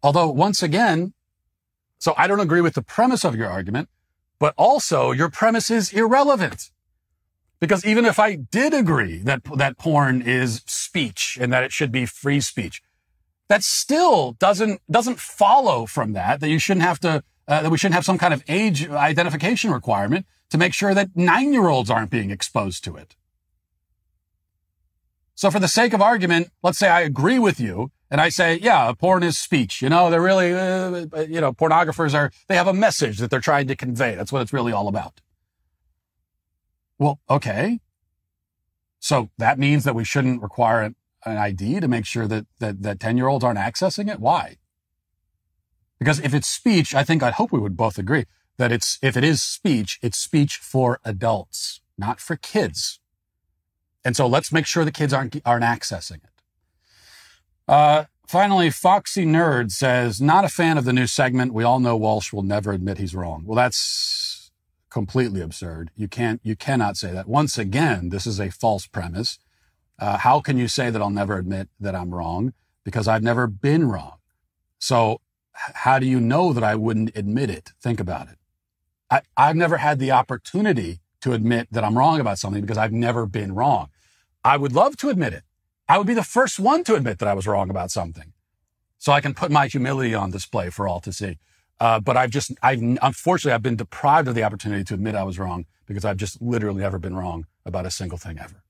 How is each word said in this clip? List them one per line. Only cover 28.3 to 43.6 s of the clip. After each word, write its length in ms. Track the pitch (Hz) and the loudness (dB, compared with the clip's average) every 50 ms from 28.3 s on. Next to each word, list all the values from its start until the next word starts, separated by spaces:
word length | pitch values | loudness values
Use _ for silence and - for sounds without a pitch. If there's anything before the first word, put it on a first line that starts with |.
| - - 185 165 165 175 | 2 2 2 2 2 2
"Yeah, 340 | 196 233 226 156 123 117 120 - | 4 4 4 6 4 2 0 0
porn 240 | - 180 190 185 | 2 2 4 4
is 160 | 175 170 151 - | 2 0 0 -2
speech. 440 | - - - 151 123 98 - - | -4 0 0 0 0 0 -2 -4
You 80 | - 135 | 0 2
know, 200 | 160 170 180 175 | 4 6 6 6
they're 120 | 165 165 | 4 4
really, 300 | 170 185 190 190 180 175 | 4 4 4 4 4 2
uh, 720 | 175 185 185 185 185 185 185 185 180 175 170 156 - 156 | 2 0 0 0 -2 -2 -2 -4 -4 -6 -8 -8 -6 -6
you 180 | 156 151 160 165 | -6 -4 -2 0
know, 140 | 156 139 123 | 0 0 0
pornographers 600 | - 160 160 156 165 175 - - - 170 151 139 | 2 2 4 6 4 4 2 0 0 0 2 2
are, 160 | 151 147 147 - _ _ _ | 2 2 0 -2 _ _ _
they 80 | 190 | 2
have 120 | 175 175 190 | 2 4 4
a 60 | 190 | 2
message 460 | 190 214 214 - - 151 120 107 95 | 4 2 2 2 2 -2 -2 -2 -2
that 100 | 117 120 | -2 -2
they're 100 | - 131 | -2 0
trying 280 | 120 - 151 143 143 131 | 2 2 2 2 2 0
to 80 | 135 | -4
convey. 400 | - - 127 123 113 135 120 107 | -6 -4 -8 -4 -2 -2 -2 -2
That's 160 | 90 - - | -4 -8 -4
what 100 | - 139 | -4 -4
it's 100 | 123 107 | -4 -2
really 200 | - 135 120 120 | -2 -2 -2 -2
all 160 | 113 101 101 104 | -2 -2 -2 -4
about." 340 | 98 101 85 78 _ _ _ _ _ _ _ _ _ _ _ _ _ _ _ _ _ _ _ _ _ _ _ _ _ _ _ _ _ _ _ _ _ _ _ _ _ _ | -4 -6 -8 -10 _ _ _ _ _ _ _ _ _ _ _ _ _ _ _ _ _ _ _ _ _ _ _ _ _ _ _ _ _ _ _ _ _ _ _ _ _ _
Well, 220 | 143 147 143 - _ _ | 0 0 0 -2 _ _
okay. 500 | 135 139 - 113 101 104 135 202 240 226 _ _ _ _ _ _ _ _ _ _ _ _ _ _ _ _ _ _ _ _ _ _ _ _ | 0 0 0 -2 -2 -2 -2 -2 -2 -4 _ _ _ _ _ _ _ _ _ _ _ _ _ _ _ _ _ _ _ _ _ _ _ _
So 300 | - - 151 135 117 101 _ - | -4 0 0 0 0 -2 _ -2
that 220 | 110 113 143 131 | 0 0 2 2
means 240 | 139 143 147 147 - | 2 2 2 2 2
that 100 | 143 127 | 0 0
we 80 | 113 113 | -2 -4
shouldn't 380 | - - 143 135 127 127 120 | -2 0 0 2 2 0 -2
require 400 | 104 101 - - 120 113 113 117 | -6 -10 -2 0 0 2 2 2
an, 140 | 107 107 110 _ _ _ _ _ - | 0 -2 -6 _ _ _ _ _ -10
an 140 | 113 110 107 | -8 -4 -2
I 140 | 104 104 | -2 -2
D 280 | 98 90 95 107 143 202 | -4 -4 -4 -4 -2 -2
to 80 | 175 139 | 0 0
make 180 | 123 113 107 | 0 -2 -2
sure 220 | - - 120 113 104 | -4 -4 -4 -4 -2
that, 200 | 107 107 107 _ _ _ | -4 -4 -6 _ _ _
that, 220 | 117 107 104 95 | -6 -6 -6 -6
that 180 | 98 107 101 95 | -6 -8 -8 -6
ten-year-olds 460 | - 113 117 123 127 131 139 113 110 | -4 -2 -2 0 0 0 0 0 0
aren't 140 | 123 117 | 0 0
accessing 520 | 101 | 0